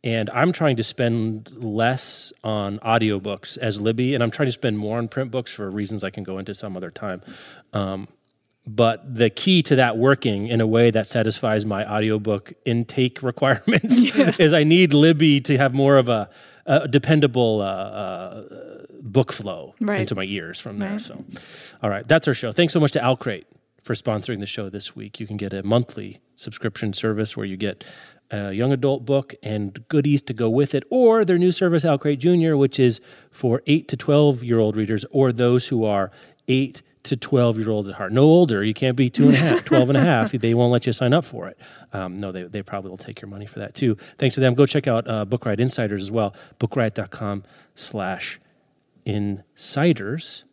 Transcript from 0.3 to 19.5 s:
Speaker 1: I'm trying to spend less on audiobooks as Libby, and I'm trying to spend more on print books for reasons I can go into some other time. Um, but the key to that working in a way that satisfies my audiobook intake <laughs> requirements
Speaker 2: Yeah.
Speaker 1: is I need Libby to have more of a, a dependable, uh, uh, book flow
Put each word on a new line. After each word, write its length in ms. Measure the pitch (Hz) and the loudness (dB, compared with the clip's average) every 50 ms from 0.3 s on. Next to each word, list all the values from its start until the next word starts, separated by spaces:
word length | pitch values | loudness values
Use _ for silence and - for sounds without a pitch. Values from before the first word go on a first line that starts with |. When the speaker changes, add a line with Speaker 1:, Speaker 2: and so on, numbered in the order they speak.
Speaker 1:
I'm 220 | - 123 143 180 | 0 0 0 0
trying 240 | 180 - 165 151 131 | 2 0 0 0 0
to 60 | 113 107 | 0 -2
spend 640 | - - - 127 117 117 117 110 113 110 107 110 - - 117 | -6 -4 -2 -2 0 0 -2 -2 -4 -6 -8 -12 -18 -16 -12
less 720 | 123 113 104 110 113 120 131 131 - - - - - - - _ - | -10 -6 -2 0 0 0 0 -2 -4 -6 -6 -8 -10 -12 -16 _ -6
on 340 | 110 110 104 101 101 101 110 | -4 -4 -4 -4 -6 -8 -6
audiobooks 760 | - 113 113 117 110 107 104 98 95 104 101 95 - - - - | -2 0 2 2 2 0 -2 -2 -4 -8 -10 -10 -10 -12 -10 -6
as 220 | 127 113 101 104 | -4 -4 -4 -2
Libby, 340 | 104 110 113 113 127 127 143 | -2 -2 -2 0 -2 -2 0
and 80 | 131 | 0
I'm 80 | 120 113 | -2 -2
trying 160 | - - 147 | -2 -2 -2
to 60 | 131 | -2
spend 260 | 120 - - 123 107 104 | -2 -2 -4 -4 -4 -2
more 200 | 104 104 110 120 | -6 -6 -6 -6
on 100 | 120 113 | -6 -6
print 220 | - 135 135 123 | -6 -8 -8 -6
books 200 | 113 131 - - | -6 -8 -8 -8
for 160 | - - 107 95 | -12 -12 -12 -10
reasons 340 | 92 104 104 98 110 101 95 | -8 -8 -8 -8 -8 -8 -8
I 60 | 95 | -10
can 120 | 92 - | -10 -10
go 160 | 95 92 95 95 | -12 -10 -10 -10
into 160 | 95 98 98 | -10 -12 -12
some 220 | - - 104 95 | -12 -12 -12 -12
other 140 | 92 92 85 | -10 -12 -12
time. 320 | _ - - 104 92 90 - - - - - - - - _ _ | _ -12 -10 -10 -10 -10 -14 -20 -20 -20 -20 -20 -20 -20 _ _
Um, 360 | - 104 98 95 95 95 101 - _ _ _ _ _ _ _ _ _ _ _ - | -6 -6 -4 -4 -6 -8 -10 -14 _ _ _ _ _ _ _ _ _ _ _ -10
but 460 | 107 110 117 113 113 107 - 135 123 | 0 2 2 2 2 -2 -8 -12 0
the 160 | 110 120 110 | 2 2 2
key 320 | - - - 190 185 175 151 | 2 0 0 4 4 4 4
to 120 | - 151 | 4 4
that 200 | 131 127 120 110 | 4 4 2 2
working 520 | 113 120 135 139 - - 123 104 98 104 117 | 0 -2 -2 -2 -2 -4 -2 -2 -2 -2 -2
in 120 | 120 117 | 0 0
a 60 | 113 | 2
way 240 | 110 113 113 117 120 | 2 4 4 4 4
that 160 | 104 110 101 | 4 2 -2
satisfies 580 | - - 120 110 110 104 - - 117 110 107 104 | -2 -2 -2 0 -2 -2 -2 -2 0 0 0 -2
my 220 | 110 101 98 107 104 | -2 -4 -4 -4 -4
audiobook 640 | 104 107 107 110 107 107 101 110 104 98 - - - _ _ | -2 -2 0 0 -2 -2 -2 -2 -4 -4 -6 -12 -20 _ _
intake 580 | 127 117 117 117 - - - 127 120 - - | -2 -2 -2 -2 -4 -2 -2 -2 -2 -2 -4
<laughs> 0 | |
requirements 800 | - 127 120 - 143 135 131 - - - 214 185 - 226 254 240 240 196 - | -6 -6 -2 0 2 2 2 2 2 2 2 2 4 4 6 6 6 4 4
Speaker 2:
Yeah. 160 | 254 277 175 - - | 2 2 2 4 4
Speaker 1:
is 160 | 175 156 160 | 4 6 6
I 100 | 165 147 | 4 4
need 300 | 151 165 180 185 160 139 | 6 6 6 6 6 6
Libby 460 | 147 151 165 165 147 160 156 143 143 | 6 6 6 6 6 4 4 4 2
to 140 | 123 - 147 | 2 0 2
have 180 | 127 139 135 123 | 2 2 2 2
more 220 | 135 139 139 139 135 | 2 4 6 6 6
of 100 | 123 120 | 6 4
a, 200 | 117 110 101 - _ - - - - _ _ | 0 -2 -2 -6 _ -20 -20 -20 -20 _ _
a 200 | - 143 135 - - | 2 2 2 2 2
dependable, 720 | 120 143 - - 160 151 147 135 117 127 120 113 110 107 | 0 0 2 4 2 4 4 2 2 2 2 2 2 0
uh, 40 | 101 | -2
uh, 800 | 98 95 92 95 104 104 101 101 92 92 87 92 90 - 117 98 90 92 - - - - - - - - - | -4 -4 -6 -8 -8 -8 -10 -8 -8 -8 -10 -12 -12 -14 -16 -18 -18 -18 -18 -18 -18 -18 -20 -20 -20 -20 -18
book 300 | - 117 98 131 127 - | -16 0 2 2 2 2
flow 420 | - - 113 101 | -2 -10 -8 -10